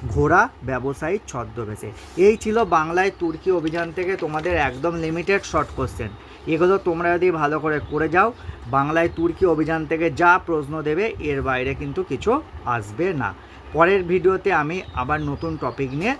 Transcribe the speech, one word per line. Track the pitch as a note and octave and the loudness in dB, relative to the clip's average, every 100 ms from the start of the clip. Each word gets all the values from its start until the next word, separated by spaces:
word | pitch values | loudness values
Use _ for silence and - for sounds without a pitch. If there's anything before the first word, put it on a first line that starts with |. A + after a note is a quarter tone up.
| B2 | -2
ঘোড়া | G#2+ D3 F3 A#3+ - B2+ | 0 4 6 4 0 -6
ব্যবসায়ীর | C3 B2+ C#3 D#3 G3+ - | -4 -4 -4 -4 -4 -6
ছদ্মবেশে। | C3+ A2+ A2+ G#2+ G#2+ G#2+ G2 - - F#3+ | -10 -8 -8 -8 -8 -10 -14 -14 4 6
এই | A3 | 6
ছিল | G#3+ G#3+ A3 E3+ | 2 0 4 2
বাংলায় | D#3 E3+ G3 F#3+ | 2 2 0 0
তুর্কি | E3+ D#3 F#3 F#3 | -4 -2 0 2
অভিযান | D#3+ E3 E3+ E3 | 0 -2 -4 -4
থেকে | F3+ F#3 | -4 -2
তোমাদের | D#3+ D3+ D#3 F3 C#3 | -2 -2 0 0 0
একদম | B2+ D#3+ E3+ | 0 -4 -2
লিমিটেড | D#3+ D#3+ E3+ G3 F#3 | -2 -2 0 0 2
শর্ট | E3 C#3 - | -2 -2 -2
কোশ্চেন। | B2+ - A2+ G2+ - - - | -4 -4 -8 -10 -20 -14 -4
এগুলো | D#3 F3+ F#3+ F#3+ | 2 4 4 2
তোমরা | E3 F3 F3 | 0 2 2
যদি | F3+ D#3+ | 2 2
ভালো | D3+ D3+ | 0 0
করে | D3+ D3+ C#3 | 0 -2 -2
করে | D3 D#3 E3 | -2 2 4
যাও, | G#3+ B3 - - - C3+ | 2 0 -14 -14 -2 0
বাংলায় | C#3 D#3+ E3+ E3 | 2 2 0 0
তুর্কি | E3+ E3 F#3+ | -2 2 2
অভিযান | D#3 D#3 D#3+ D3+ | 4 2 -2 -2
থেকে | D#3+ E3 C#3 | 0 0 4
যা | F3 F3+ F3 | 6 6 4
প্রশ্ন | D#3+ C#3 D#3 D3+ | -2 -2 -4 -2
দেবে | D#3 A3 - D3 | 0 -2 -4 -4
এর | C#3 C3 | -2 0
বাইরে | B2+ B2+ C3+ | -2 -2 -4
কিন্তু | C#3+ C#3 | -6 -6
কিছু | F#3 C3+ - C4 D4+ - A2+ | -4 -4 0 0 -2 -10 -4
আসবে | A#2+ G2+ G#2 F3 E3 | -4 -4 -4 -2 -2
না। | G#2+ F#2 - - - | -4 -6 -16 -20 -10
পরের | D3 E3+ G3 | 2 4 4
ভিডিওতে | F3 F3+ E3+ F#3+ G3 E3+ | 2 2 4 2 0 0
আমি | D3 F3+ - - | 0 -4 -8 -6
আবার | B2+ D3+ D3 | -2 -2 -2
নতুন | C#3 E3 D#3+ | -4 -6 -4
টপিক | C#3 A#2 C#3 C3+ | -6 -4 -4 -2
নিয়ে | G3 C#4 | -2 -4